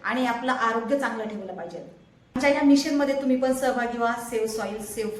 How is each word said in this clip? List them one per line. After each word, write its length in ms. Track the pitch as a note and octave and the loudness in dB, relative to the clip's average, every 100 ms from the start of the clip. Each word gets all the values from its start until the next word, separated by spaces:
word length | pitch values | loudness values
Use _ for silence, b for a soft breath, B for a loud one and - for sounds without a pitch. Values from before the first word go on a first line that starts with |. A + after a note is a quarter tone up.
आणि 220 | - A#3+ B3+ | -4 0 0
आपलं 260 | A3+ B3+ | 0 -2
आरोग्य 460 | A#3+ A3+ A3+ G3+ C#4 | 0 0 0 0 0
चांगलं 300 | A#3+ A3+ G#3+ | -2 -4 -8
ठेवलं 260 | G#3 F#3+ | -8 -10
पाहिजे. 240 | F3 E3+ E3+ | -10 -10 -12
आमच्या 720 | - - - - _ C4 C#4+ | -14 -20 -20 -20 _ 0 2
या 120 | C#4+ | 4
मिशनमध्ये 540 | C#4+ C#4 D#4 C#4+ C#4 C4+ | 6 6 6 2 2 0
तुम्ही 200 | C4 B3+ | 2 2
पण 180 | C4 | 2
सहभागी 440 | C4 C4 B3 A#3 A#3+ | 2 0 0 -2 0
व्हा, 140 | A#3 | 0
सेव्ह 340 | A#3+ - A3+ A3 | -2 -4 -2 -2
सॉइल, 400 | A3 G3 G#3+ G#3+ | -2 -6 -6 -8
सेव्ह 240 | - G#3+ | -6 -6